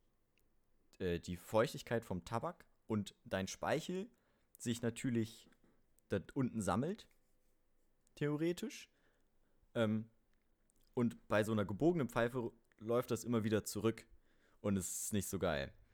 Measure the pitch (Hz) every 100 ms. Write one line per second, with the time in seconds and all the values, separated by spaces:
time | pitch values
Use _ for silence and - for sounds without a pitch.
0 | _ _ _ _ _ _ _ _ _ -
1 | 92 85 - 87 - 110 135 - - 117
2 | - 92 - 117 160 - - _ - 107
3 | 98 - - 95 95 - 85 139 - 185
4 | 233 _ _ _ _ - 120 117 117 113
5 | 139 117 113 - - _ _ _ _ _
6 | - 101 - 139 127 110 92 92 151 214
7 | - _ _ _ _ _ _ _ _ _
8 | _ - 147 147 165 175 233 - - _
9 | _ _ _ _ _ _ _ 120 110 110
10 | 110 _ _ _ _ _ _ _ _ -
11 | 120 - - 107 107 110 101 95 156 175
12 | 120 127 120 127 117 - _ - 107 120
13 | - 113 120 117 107 107 - 104 110 -
14 | - - _ _ _ _ 104 98 87 -
15 | - 104 - 92 87 73 67 - -